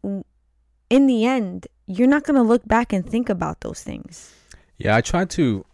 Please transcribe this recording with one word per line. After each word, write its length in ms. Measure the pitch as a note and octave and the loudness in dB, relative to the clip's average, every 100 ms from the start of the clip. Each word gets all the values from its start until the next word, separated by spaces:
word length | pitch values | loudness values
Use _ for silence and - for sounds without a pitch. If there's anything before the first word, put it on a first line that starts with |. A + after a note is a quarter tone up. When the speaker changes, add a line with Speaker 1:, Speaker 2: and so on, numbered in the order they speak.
Speaker 1:
w-, 220 | G3+ G3 - _ _ _ _ _ _ | -8 -8 -12 _ _ _ _ _ _
in 160 | B3+ C#4 | 4 4
the 180 | A#3+ A3+ | 2 0
end, 420 | C4 G3 F3+ - _ - | 0 -4 -8 -16 _ -12
you're 220 | F#3 B3+ | 2 4
not 160 | D4 | 4
gonna 180 | D4 C#4 | 2 2
look 240 | A3+ A#3 - | 4 2 2
back 240 | A3 A#3+ | 0 0
and 160 | G3 F3+ | -4 -2
think 220 | A3+ A#3+ | -4 -2
about 320 | F#3 D#3+ - | -4 -4 -8
those 220 | - - | -12 -12
things. 500 | - A#1+ - - - _ _ - _ _ | -14 -14 -16 -20 -20 _ _ -20 _ _
Speaker 2:
Yeah, 180 | - A2 | 0 0
I 60 | |
try 240 | A#2 F3 F#3 | 0 -2 -2
to 400 | - C#3 G2+ - | 0 0 -2 -8